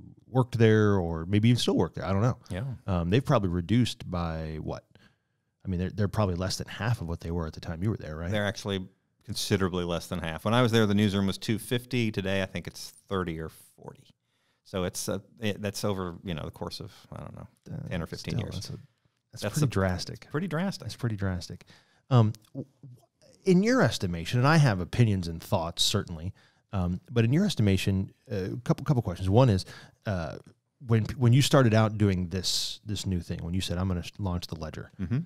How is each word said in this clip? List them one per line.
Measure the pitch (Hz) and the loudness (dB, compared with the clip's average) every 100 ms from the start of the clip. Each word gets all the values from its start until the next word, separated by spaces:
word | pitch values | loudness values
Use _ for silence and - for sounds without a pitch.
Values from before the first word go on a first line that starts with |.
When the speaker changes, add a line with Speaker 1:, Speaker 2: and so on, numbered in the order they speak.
| - - - | -16 -20 -4
Speaker 1:
worked | 123 123 107 | 0 0 4
there | 113 110 104 101 | 6 6 6 4
or | 85 80 82 | 0 -4 0
maybe | 101 117 | 4 4
even | 123 | 4
still | - 233 | 2 2
work | 85 | 0
there. | - 78 | -2 -2
I | |
don't | 98 | 0
know. | 120 - - | 0 -2 -6
Speaker 2:
Yeah. | 90 135 110 - | -6 -6 -8 -2
Speaker 1:
Um, | 90 85 | -2 2
they've | 110 | 2
probably | - 131 98 | 4 2 2
reduced | 87 85 117 117 - - | -2 2 2 2 -2 -6
by | 87 85 80 78 78 | -4 -4 -4 -6 -8
what? | 80 80 _ _ _ _ _ _ _ _ | -8 -10 _ _ _ _ _ _ _ _
I | 95 | -6
mean, | 87 | -4
they're, | 90 | -2
they're | 95 101 | 0 0
probably | - 104 87 | 2 0 0
less | 92 - | -4 -6
than | - | -8
half | - 104 117 | -6 -2 -2
of | 82 | -4
what | 85 | -6
they | 82 | -6
were | 85 80 | -6 -6
at | |
the | - | -8
time | - 82 | -10 -4
you | 101 | -2
were | 101 | -4
there, | 78 78 | -6 -8
right? | 85 | -4
Speaker 2:
They're | 104 104 | -2 -2
actually | - 107 98 92 _ _ _ | -4 -4 -4 -6 _ _ _
considerably | - 101 - 104 95 90 87 | -12 -6 0 2 2 0 -2
less | 85 - | -4 -4
than | 90 | -6
half. | 82 78 107 | -6 -4 0
When | |
I | 120 | 2
was | 123 | 4
there, | 113 107 | 4 4
the | 101 | 4
newsroom | 107 95 98 | 4 2 0
was | 92 | -2
two | - 107 | -2 -4
fifty. | - 123 - 123 113 | -2 -4 -2 -2 -2
Today, | 104 95 98 | -2 -2 -2
I | 95 | -2
think | - - | -6 -10
it's | - - - - | -14 -18 -18 -6
thirty | 98 87 80 | -4 -2 -6
or | 80 - - - | -10 -14 -20 -20
forty. | 69 - _ _ _ _ _ _ | -18 -18 _ _ _ _ _ _
So | _ 98 | _ -4
it's, | 90 - - | -4 -4 -6
uh, | 98 - - | -6 -8 -6
it, | 110 98 | -6 -4
that's | 104 - 107 | -6 -4 -4
over, | 95 90 85 | -4 -6 -8
you | 101 | -8
know, | 80 | -8
the | 82 | -8
course | - 87 - | -10 -12 -10
of, | - - - | -16 -18 -18
I | - | -16
don't | - - | -14 -16
know, | - _ - | -18 _ -14
Speaker 1:
Uh, | - - | -12 -8
Speaker 2:
ten | 87 | -6
or | 80 | -6
fifteen | 85 - | -8 -6
Speaker 1:
still, | 85 - | -6 -6
Speaker 2:
years. | 92 | -8
Speaker 1:
that's | - | -10
a, | - - _ _ _ _ | -14 -16 _ _ _ _
that's | - | -10
Speaker 2:
That's | 104 | -6
Speaker 1:
pretty | 151 147 | 0 0
Speaker 2:
a | |
Speaker 1:
drastic. | 98 95 90 - 87 - | 2 0 0 -6 -12 -8
Speaker 2:
pretty | 147 190 | -6 -4
drastic. | 151 196 - 110 | -4 -4 -6 -10
Speaker 1:
That's | - | -4
pretty | 120 104 | -4 -2
drastic. | 95 90 - - - - _ _ - | -2 -4 -6 -14 -18 -20 _ _ 2
Um, | 127 107 107 _ | 6 6 2 _
w-, | 139 - _ | -14 -14 _
w-, | 139 123 _ _ _ _ - | -20 -20 _ _ _ _ 4
in | 180 | 4
your | 214 254 | 6 4
estimation, | 151 - 95 85 82 123 | 4 2 -4 -4 -2 2
and | 135 | 4
I | 160 | 6
have | 143 95 | 6 4
opinions | 85 - 117 95 85 | 0 4 4 4 -2
and | 82 | -6
thoughts, | - 98 82 - | -2 -2 -2 0
certainly, | - 104 95 82 82 - _ _ _ | 0 0 -2 -8 -10 -12 _ _ _
um, | 98 87 92 - | -4 -2 -4 -4
but | 117 | 2
in | 117 | 4
your | 147 202 | 4 2
estimation, | - 107 95 - 95 95 - - | 2 2 4 2 0 -2 -8 -10
uh, | 95 | -6
a | 92 123 120 | -4 -6 -2
couple, | 160 143 | -2 2
couple | 131 | 0
questions. | 107 85 95 | 0 -2 2
One | 104 131 | 6 6
is, | 95 - - - _ - | 4 0 -14 -20 _ -6
uh, | 92 80 - - _ _ _ 123 | -4 -6 -10 -16 _ _ _ 2
when, | 113 104 - | 2 2 2
when | 120 | 6
you | 123 | 6
started | - 143 123 | 6 6 8
out | 107 110 107 | 6 4 4
doing | 104 92 90 | 2 2 -2
this, | 92 87 - - - - | -4 -2 -2 -4 -8 -8
this | 98 98 | -6 -2
new | 90 | -2
thing, | 82 87 | -4 -6
when | 82 | -4
you | 92 | -4
said, | - 87 | -2 -2
"I'm | 95 | -2
gonna | 87 | -2
sh-, | 80 - | -6 -6
launch | 98 87 - | -4 -4 -6
the | - | -10
Ledger," | 78 - - - | -10 -12 -14 -8
Speaker 2:
Mm-hmm. | 92 123 | -4 -4